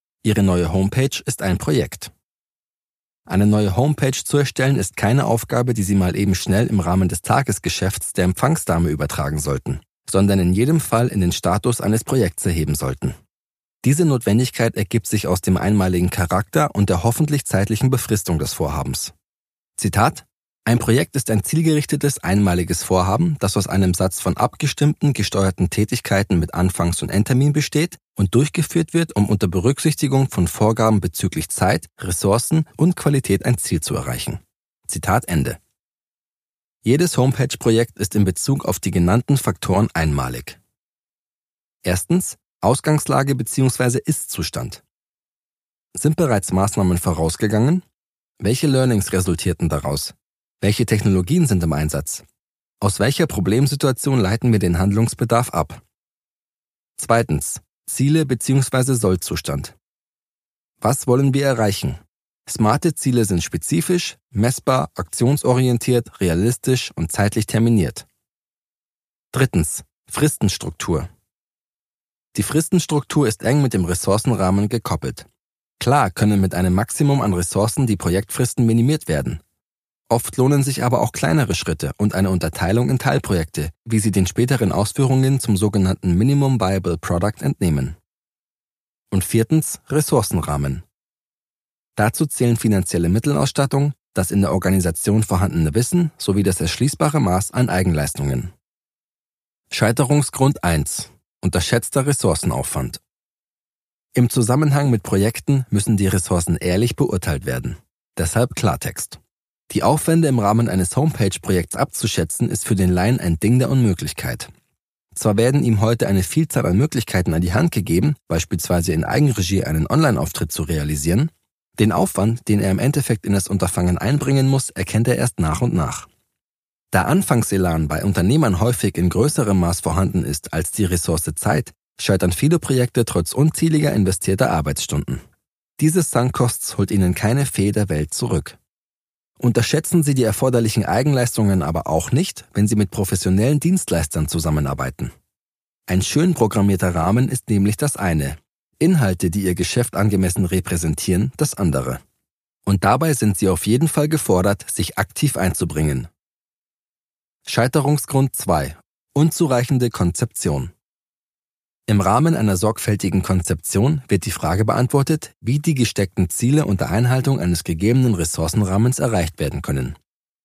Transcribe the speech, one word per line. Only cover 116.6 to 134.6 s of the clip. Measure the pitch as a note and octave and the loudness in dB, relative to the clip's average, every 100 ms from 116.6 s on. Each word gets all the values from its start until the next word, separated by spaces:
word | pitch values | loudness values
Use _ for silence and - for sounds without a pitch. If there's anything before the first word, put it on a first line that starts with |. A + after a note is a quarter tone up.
an | F2 F#2+ | 2 2
Möglichkeiten | D3+ C3 - F#2 F2 | 2 -2 -2 -2 0
an | E2 | 0
die | F2 | 0
Hand | A2 E3+ | 2 0
gegeben, | - - F2 C#3+ C#3+ - | 0 0 2 2 -2 -4
beispielsweise | E2 - E2+ - F2+ E2+ | -4 -2 -6 -2 0 0
in | D#2+ | -2
Eigenregie | - C3 D3 G#2+ F2 G2 | 0 2 2 2 0 0
einen | - D#2+ - | 0 -2 0
Online-Auftritt | D3 D3+ F#2+ C#2+ - D#2 | 2 2 2 -2 -4 -6
zu | - | -6
realisieren, | D2+ D#2 D2 D2+ D#2 G2+ D#3 _ _ _ _ - | -4 -2 -2 -2 0 2 0 _ _ _ _ 0
den | G#2+ | 2
Aufwand, | F2 G3 - G#2 A#2 - | 2 0 0 0 0 0
den | G#2 | 0
er | G2 | 2
im | F#2+ | 0
Endeffekt | C3+ C#3+ - A2 - | 0 0 -2 -2 0
in | |
das | G2 - | -2 0
Unterfangen | F#2+ F#2+ - F2+ F2+ | -2 -2 0 0 0
einbringen | G#2+ D3 C#3 C#3 C3+ | 0 0 0 2 2
muss, | C3+ - | 0 -2
erkennt | - F2+ G#2+ A#2+ | -8 -4 0 0
er | B2 | 0
erst | C#3+ - | -2 -2
nach | D#2 - | -2 0
und | A#2+ | -2
nach. | F2+ - - - _ _ _ _ _ _ _ - | 0 -2 -6 -14 _ _ _ _ _ _ _ -4
Da | F#2+ | -2
Anfangselan | - F3+ - A#2+ - F#2+ F2+ E2 D2+ | 2 0 2 0 0 0 0 0 -2
bei | D#2 | -2
Unternehmern | G2+ F#2 F2+ D3+ B2+ F2 | 0 2 2 4 2 2
häufig | A#2 - G2+ - | 0 0 -2 0
in | F2+ | 0
größerem | F2+ C#3+ D3+ G#2+ F#2+ | 2 0 2 2 2
Maß | F2 F2 | 2 0
vorhanden | E2 E2 F#2+ F#2 | -2 0 0 0
ist | C2+ D2 - | -2 -6 -6
als | E2 E2 | -6 -4
die | - F#2 | -2 0
Ressource | F2+ - E2 - | 0 -2 -2 -4
Zeit, | D#2 - D2 - _ _ - | -4 -2 -2 -2 _ _ -8
scheitern | - F#2+ F2+ | 0 0 0
viele | F2 D3 E3+ | 0 2 0
Projekte | - B2+ B2 - | 0 0 0 0
trotz | A2+ F2+ D#2+ | -2 -2 -2
unzähliger | - D#3 - D#3+ D3 D3+ | 0 0 2 0 2 2
investierter | A2 F#2+ F2+ - F#2+ - | 2 0 0 -2 0 0
Arbeitsstunden. | E2 | 0